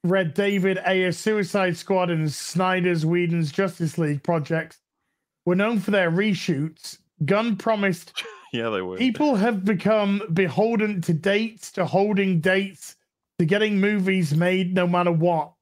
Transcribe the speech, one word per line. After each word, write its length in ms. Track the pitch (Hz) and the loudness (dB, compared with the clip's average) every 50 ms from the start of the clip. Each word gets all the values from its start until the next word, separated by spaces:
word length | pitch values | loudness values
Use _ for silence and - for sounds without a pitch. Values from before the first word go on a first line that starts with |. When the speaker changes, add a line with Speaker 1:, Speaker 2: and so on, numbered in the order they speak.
| - | 0
Speaker 1:
red 300 | 170 185 196 185 156 131 | 2 0 2 0 0 -2
David, 460 | - 202 202 202 196 180 190 190 185 - | 0 0 2 2 2 2 0 0 0 0
Ayer, 260 | 180 190 185 185 180 | 0 0 2 2 0
Suicide 640 | 165 - - 214 214 214 196 160 - 202 190 180 165 | -2 -2 0 0 0 0 -2 0 0 0 0 0 -2
Squad, 320 | - - - 196 185 180 175 | -4 -2 0 0 0 2 0
and 220 | 170 160 156 151 | 0 0 -2 -2
Snyder's, 760 | 135 - - - - 170 185 185 185 185 175 180 175 165 156 | -4 -6 -12 -6 -2 0 0 2 2 2 2 0 0 2 0
Whedon's 460 | 156 170 175 175 170 170 170 165 143 | 2 2 2 0 0 0 0 -2 -2
Justice 460 | - - 196 185 - - 170 156 - | 0 -2 -2 -2 -2 -4 -4 -4 -2
League 260 | - 165 147 147 143 - | -2 -2 -2 -2 -2 -2
projects 560 | - 170 160 143 - 165 160 160 - - _ _ _ _ _ _ _ _ _ _ _ _ _ _ | -2 -2 -2 0 -2 -4 -4 -4 -8 -16 _ _ _ _ _ _ _ _ _ _ _ _ _ _
were 100 | 175 180 | 0 2
known 240 | 185 202 226 240 202 | 2 2 2 0 -2
for 120 | - - | 0 0
their 200 | 202 196 180 165 | 2 2 2 2
reshoots. 880 | 160 185 208 214 190 165 - - 165 135 147 160 - _ - - - _ _ _ _ _ 156 | 2 0 0 0 0 -2 -2 -2 -2 -2 -2 -6 -8 _ -18 -20 -20 _ _ _ _ _ -2
Gunn 300 | 139 196 208 226 240 208 | 0 0 0 2 -2 -2
promised 680 | - - 226 220 208 202 196 170 - - - _ - - - - | -2 0 -2 0 2 0 0 0 -2 -8 -14 _ -14 -14 -14 -18
Speaker 2:
<laughs> 160 | - - - - | -20 -16 -8 -6
Yeah, 160 | 120 113 113 | -4 -2 0
they 120 | 107 95 | -2 -2
were. 160 | 92 90 92 | -2 -4 -4
Speaker 1:
people 380 | 92 240 262 214 - 302 302 262 | 0 0 0 0 0 0 0 2
have 280 | 196 196 240 233 190 185 | 2 2 0 0 0 0
become 580 | 202 214 165 - 196 220 214 208 202 202 202 208 196 165 | 0 -2 0 2 2 2 2 2 0 0 -2 -2 -2 0
beholden 680 | 190 190 170 123 185 214 233 233 214 214 214 208 180 | 0 0 0 2 0 0 2 2 0 0 0 -2 -4
to 120 | 165 - 170 | -2 -2 -2
dates, 580 | 147 170 196 202 208 226 226 226 - - - - | 0 0 0 0 0 0 -4 -8 -14 -20 -12 -6
to 120 | 202 175 | -4 -4
holding 540 | 131 131 190 196 208 208 190 196 190 185 165 | 0 2 2 2 2 2 0 0 2 0 0
dates, 540 | 151 185 185 196 196 190 185 - - - - _ _ _ _ _ _ _ _ - | 2 2 0 0 -2 -4 -10 -18 -20 -20 -20 _ _ _ _ _ _ _ _ -2
to 60 | 175 | 0
getting 340 | 151 190 208 214 214 208 190 | 2 2 2 2 2 2 2
movies 560 | 196 208 214 208 185 190 190 190 175 143 147 | 2 2 2 0 0 0 2 0 0 2 2
made 380 | 160 175 180 185 190 190 180 185 | 2 2 2 2 0 0 0 0
no 140 | 180 180 | 0 2
matter 240 | 175 180 180 175 175 | 2 2 2 2 2
what. 420 | 170 160 165 175 170 156 147 156 _ _ | 2 2 2 2 0 0 -4 -6 _ _